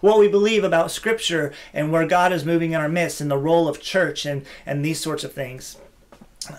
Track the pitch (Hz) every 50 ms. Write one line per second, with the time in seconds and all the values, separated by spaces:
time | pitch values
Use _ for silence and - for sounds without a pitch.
0 | - 202 214 214 208 202 202 202 202 220 226 208 196 185 165 165 165 - - -
1 | - 220 226 220 - - 170 160 147 139 143 - - - - 147 151 151 160 165
2 | 160 156 180 180 180 180 185 170 143 160 170 165 170 165 160 160 151 151 165 175
3 | 170 156 - - 147 147 139 139 139 160 165 170 165 151 151 - - - - 190
4 | 175 147 139 - - 147 143 139 139 - - - - - 139 143 143 156 160 -
5 | - 160 151 143 - 131 - - 135 127 127 127 - - - - - - _ _
6 | _ _ - - - - _ - - - 151